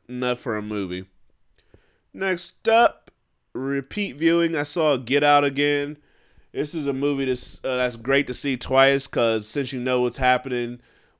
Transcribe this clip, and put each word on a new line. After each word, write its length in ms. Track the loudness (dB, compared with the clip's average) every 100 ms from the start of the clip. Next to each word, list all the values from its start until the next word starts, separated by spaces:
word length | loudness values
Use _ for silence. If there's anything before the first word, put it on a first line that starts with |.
| -12
enough 300 | -6 -4 -4
for 180 | -4 -6
a 60 |
movie. 420 | -4 -6 -4 -6 -10 _ _ _ _ _ _ -20 _ _ _
Next 560 | -6 -2 -2 -6 -4 4
up, 420 | 6 6 2 -20 _ _ _ _
repeat 640 | -8 -4 -4 -6 -6 -6 0
viewing, 400 | 2 2 2 0
I 60 |
saw 340 | -2 0 2 0
Get 260 | 0 2
Out 220 | 4 4
again. 540 | 4 0 0 0 -4 -10 _ _ _ _ _
This 220 | -6 -6
is 120 | -4 -4
a 60 |
movie 320 | -2 0 0
that's, 380 | -2 -2 -6 -8
uh, 120 | -4 -2
that's 180 | -2 -2
great 320 | 0 0 0
to 60 |
see 220 | -4 -4 -4
twice 500 | 0 4 6 4 0
'cause 380 | 0 2 0 -2
since 260 | -6 -4
you 80 | -4
know 200 | -2 0
what's 160 | 0 2
happening, 640 | 4 2 0 -4 -4 -8 _ _ _